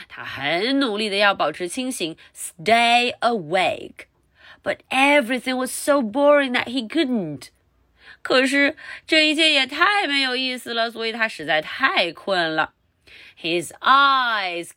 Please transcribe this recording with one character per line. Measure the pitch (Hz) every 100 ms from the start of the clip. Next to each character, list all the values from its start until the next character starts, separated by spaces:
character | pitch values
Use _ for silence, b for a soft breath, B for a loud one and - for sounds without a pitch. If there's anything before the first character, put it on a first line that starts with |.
| B
他 | -
很 | 120 120 139 170 220 277
努 | 269 202
力 | 220
地 | 196
要 | 208
保 | 196 160
持 | 156 180
清 | - 254
醒， | 247 165 160 B -
stay | - - 165 233 233 240 240 -
awake。 | 233 233 151 185 165 101 - - - _ _ B B B
But | - - _
everything | 262 277 294 220 254 254 254
was | 254
so | - - 285
boring | 226 214 285 294 269
that | 247 -
he | 254 220
couldn't. | 311 285 247 165 139 - _ _ _ _ B B B
可 | - 262 262
是 | 277 285 - B B -
这 | 320 311
一 |
切 | 302 320
也 | 294 262
太 | 294 370 415 359
没 | 277
有 | 269 247
意 | 262 254
思 | - 233
了， | 226
所 | 226 226
以 |
他 | 226 220
实 | -
在 | 151 156
太 | 156 - 269 370 180
困 | - - 185 165 156
了。 | 151 _ _ _ B B B B
His | 165 170 151 -
eyes | - 269 277 269 247 214 190 175 165